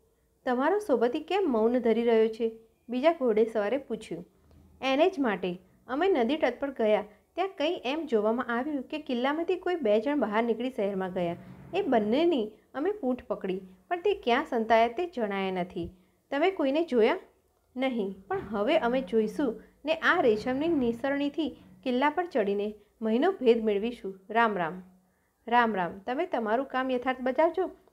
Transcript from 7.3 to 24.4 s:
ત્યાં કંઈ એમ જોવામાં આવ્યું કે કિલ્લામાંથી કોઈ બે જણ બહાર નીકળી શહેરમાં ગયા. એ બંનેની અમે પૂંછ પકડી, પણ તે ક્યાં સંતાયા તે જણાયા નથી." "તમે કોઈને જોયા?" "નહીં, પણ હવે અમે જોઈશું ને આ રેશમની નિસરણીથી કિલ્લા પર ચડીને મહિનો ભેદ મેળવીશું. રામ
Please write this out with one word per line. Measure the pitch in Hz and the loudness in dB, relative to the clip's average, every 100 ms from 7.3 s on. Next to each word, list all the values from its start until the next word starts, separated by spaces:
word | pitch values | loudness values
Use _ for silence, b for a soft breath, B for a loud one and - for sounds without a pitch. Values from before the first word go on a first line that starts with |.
| - | -6
ત્યાં | 381 - | -6 -2
કંઈ | 294 359 233 | -2 -2 -4
એમ | 302 311 | -4 -2
જોવામાં | 220 214 233 247 | 0 2 0 -2
આવ્યું | 233 277 285 | -4 -4 -6
કે | 247 311 | -6 -8
કિલ્લામાંથી | 302 240 262 302 330 359 | -4 -2 -2 -2 -2 -4
કોઈ | 349 359 | -2 -2
બે | 226 214 | 2 2
જણ | 240 294 | 2 -2
બહાર | 220 208 | 0 0
નીકળી | 233 220 254 | 0 -2 -4
શહેરમાં | 254 202 196 185 | -4 -4 -2 -4
ગયા. | 180 170 170 B B B | -4 -4 -6 B B B
એ | 349 | -4
બંનેની | 392 233 208 254 339 294 214 B B | 0 2 2 2 2 2 -2 B B
અમે | 254 330 | -4 -4
પૂંછ | 415 254 254 - | -2 -4 -4 -6
પકડી, | 196 196 185 B B - | -8 -4 -6 B B -6
પણ | 349 | -2
તે | 415 | 0
ક્યાં | 392 - 240 320 | 0 2 0 0
સંતાયા | 247 220 226 233 | -2 4 4 4
તે | 233 359 | 0 -6
જણાયા | 254 208 196 190 | -4 -4 -2 -2
નથી." | 185 180 185 170 b b b - | -2 -4 -6 -10 b b b -6
"તમે | 277 349 | 0 0
કોઈને | 381 277 285 | 2 0 0
જોયા?" | 339 247 226 370 - _ _ _ _ 247 | 0 4 4 2 -6 _ _ _ _ -4
"નહીં, | 262 233 196 196 - | -2 -2 -4 -6 -6
પણ | 381 - | -6 -4
હવે | 208 214 320 | -2 2 2
અમે | 233 254 | 2 -2
જોઈશું | 262 226 214 - 196 220 B B 285 | 0 0 0 -2 -4 -4 B B -4
ને | |
આ | 320 247 339 | 0 2 4
રેશમની | 269 214 247 262 320 | 4 2 0 -2 0
નિસરણીથી | 311 240 233 277 277 285 285 277 B B B | 2 0 0 -2 -2 -2 -2 -6 B B B
કિલ્લા | 262 247 285 | -2 0 2
પર | 302 349 | 0 -2
ચડીને | 277 196 202 208 214 b b | 0 0 0 -4 -8 b b
મહિનો | 220 226 339 | 0 2 2
ભેદ | 381 247 233 | 2 4 4
મેળવીશું. | 214 202 226 240 190 190 - | 2 0 -2 -6 -12 -14 -4
રામ | 220 | 2